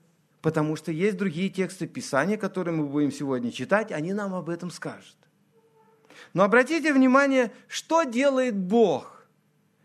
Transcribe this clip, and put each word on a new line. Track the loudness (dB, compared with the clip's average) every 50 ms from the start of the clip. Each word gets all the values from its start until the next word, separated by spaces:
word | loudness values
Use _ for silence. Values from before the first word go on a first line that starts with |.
| _ _ _ _ _ _ _ _
Потому | -2 0 2 2 0 0 -2
что | -4 -6 -6
есть | -4 0 0 0 0
другие | 0 -4 -4 -2 -2 -4 -4
тексты | -2 -2 -4 -4 -4 -8 -10
Писания, | -8 -8 -10 -8 -2 0 0 0 0 -2
которые | -2 -4 -6 -4 -4 -4 -2 -2
мы | -2 -2
будем | -2 0 0 0 0 -2
сегодня | -4 -4 -4 -4 -2 -4 -6 -6
читать, | -6 -2 0 0 0 0 -2 -6
они | -6 -4 -4 -4
нам | -6 -6 -6 -6
об | -8 -6 -6
этом | -8 -8 -8 -12 -12
скажут. | -10 -12 -12 -12 -12 -18 -20 _ _ _ _ _ _ _ _ _ _ _ _ _ _ _ _ _ _ _ _ -20 -20 -18 -6 0
Но | 2 2
обратите | 6 6 4 4 4 0 -2 0 2 4
внимание, | 4 6 6 6 4 4 4 2 2 0 0 -4 -14 _ -12
что | -12 -10 -4 0 2 2 2
делает | 2 0 0 2 2 2 2 0 0 -2
Бог. | -4 -2 2 4 4 4 4 2 -2 -4 -10 -20 -20 -20 _ _ _ _ _ _ _ _ _ _ _